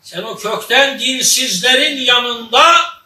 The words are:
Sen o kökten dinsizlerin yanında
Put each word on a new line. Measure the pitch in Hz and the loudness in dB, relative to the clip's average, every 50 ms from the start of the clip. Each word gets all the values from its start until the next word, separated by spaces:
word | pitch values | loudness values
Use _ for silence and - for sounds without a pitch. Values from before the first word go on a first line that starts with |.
Sen | _ - - 269 220 | _ -14 -12 -12 -10
o | 226 226 - | -10 -12 -8
kökten | - 208 226 226 214 - 233 254 277 269 - - | -6 -6 -6 -6 -4 -2 2 2 2 0 0 -6
dinsizlerin | 240 254 262 254 - - - - 254 254 190 180 - 247 254 269 294 311 285 269 | -6 -6 -4 -2 0 0 0 0 -2 -4 -4 -2 0 2 2 2 2 -2 -4 -4
yanında | 254 247 247 247 247 240 233 233 233 - - 262 311 330 339 339 339 - - - _ | 0 0 0 0 0 -4 -6 -8 -8 0 2 4 6 6 6 4 2 -2 -8 -16 _